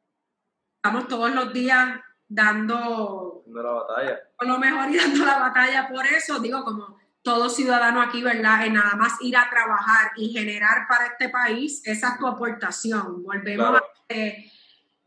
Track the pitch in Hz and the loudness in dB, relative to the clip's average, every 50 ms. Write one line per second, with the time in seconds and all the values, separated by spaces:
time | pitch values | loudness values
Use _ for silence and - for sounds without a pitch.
0 | _ _ _ _ _ _ _ _ _ _ _ _ _ _ _ _ - 202 220 247 | _ _ _ _ _ _ _ _ _ _ _ _ _ _ _ _ -2 -2 -2 -2
1 | 247 - 262 233 233 240 269 262 247 - - 247 247 262 262 254 254 247 233 - | -4 -4 -4 -2 0 0 0 0 -2 -2 -2 -2 0 4 4 4 4 2 -2 -8
2 | - - _ _ _ - 208 214 214 214 214 214 220 220 233 240 233 233 226 220 | -14 -20 _ _ _ -6 0 2 2 2 2 2 0 -2 -2 -2 -2 -2 -4 -4
3 | 214 196 190 190 180 175 - - - 117 113 117 117 120 120 117 - - 113 123 | -4 -6 -6 -8 -10 -12 -12 -16 -18 -14 -10 -8 -6 -4 -4 -4 -4 -4 -4 -2
4 | 139 131 117 - - _ _ - 247 254 254 254 269 269 311 269 269 285 311 349 | -2 -2 -4 -6 -8 _ _ -6 -2 -2 0 2 2 2 0 0 0 0 2 2
5 | - 285 277 285 285 277 277 269 254 254 254 254 254 262 269 269 262 262 254 262 | 2 4 4 4 4 4 4 4 2 2 2 2 2 2 2 0 -2 -2 -4 -2
6 | 262 269 302 320 - 311 294 226 240 233 262 262 - 226 208 208 202 - - _ | 0 0 0 0 0 -2 -4 -4 -4 -4 -4 -6 -6 -6 -8 -8 -10 -14 -18 _
7 | _ _ _ _ - 240 233 233 240 247 240 - 262 254 247 240 233 233 240 247 | _ _ _ _ -2 0 0 2 2 0 0 0 2 2 4 4 4 4 4 2
8 | 240 240 247 240 247 247 233 220 220 220 220 214 226 220 220 208 208 208 202 208 | 2 0 0 -2 0 0 0 2 4 4 4 4 4 2 2 2 2 2 2 2
9 | 226 233 - - 254 247 254 247 240 - - 233 226 220 214 202 214 214 226 220 | 0 0 0 -2 -4 2 2 4 2 4 2 0 2 2 0 0 2 4 4 4
10 | 214 214 - 226 214 233 226 220 208 208 208 208 208 214 233 - - - 247 233 | 4 2 -2 -4 -4 -4 -4 -4 -4 -4 -2 0 2 2 2 2 2 2 2 2
11 | 240 240 240 - 262 - - 247 247 220 220 240 285 302 - - - 220 214 214 | 2 0 -4 -4 -4 -2 0 0 0 0 0 -2 -4 -6 -6 -8 -6 -6 -4 -2
12 | 262 247 247 - 269 247 220 226 240 233 220 - 202 180 - - - 226 220 214 | -2 -2 -2 -2 -4 -4 -4 -4 -4 -6 -4 -4 -6 -6 -6 -6 -4 -4 -2 -2
13 | 190 180 175 180 175 190 196 196 - 208 208 208 - - - - - - - _ | -4 -6 -8 -10 -8 -8 -8 -6 -6 -4 -2 0 2 4 4 2 2 0 -6 _
14 | _ - 226 220 220 208 202 - - - - _ _ _ _ _ _ _ _ _ | _ -8 -6 -4 -4 -4 -6 -10 -16 -20 -20 _ _ _ _ _ _ _ _ _
15 | _ | _